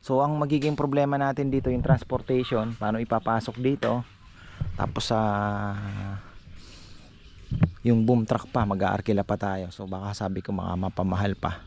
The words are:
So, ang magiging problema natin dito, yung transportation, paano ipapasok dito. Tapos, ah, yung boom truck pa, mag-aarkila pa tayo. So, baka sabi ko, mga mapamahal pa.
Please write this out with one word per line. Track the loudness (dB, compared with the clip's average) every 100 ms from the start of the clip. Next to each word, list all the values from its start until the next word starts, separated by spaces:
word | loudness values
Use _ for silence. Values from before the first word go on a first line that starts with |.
So, | 2 2 2
ang |
magiging | 0 2 2 2
problema | 0 2 2 2
natin | 2 0 0 0
dito, | 0 0
yung | 0 4
transportation, | 4 2 -6 0 0 2 0 -2
paano | -2 -2 -2
ipapasok | 0 0 2 0 -2 -2
dito. | 0 0 0 0 -4 -14 -20 -20 -20 -6 -6
Tapos, | -2 -2 -2 0
ah, | 2 2 2 0 -2 -4 -4 -6 -6 -6 -8 -12 -18 -18 -18 -18 -20 -18 -20 -20 -20 -20 -20 -6 2 2 2 4
yung | 6
boom | 6 4 4
truck | -2 0
pa, | 0 2
mag-aarkila | 2 2 0 2 2
pa | 2 0
tayo. | 0 -4 -6
So, | -10 -8
baka | -6 -6 -4
sabi | -4 -4
ko, | -4 -4
mga | -2 -2 -2
mapamahal | 0 0 2 0 0
pa. | -4 -6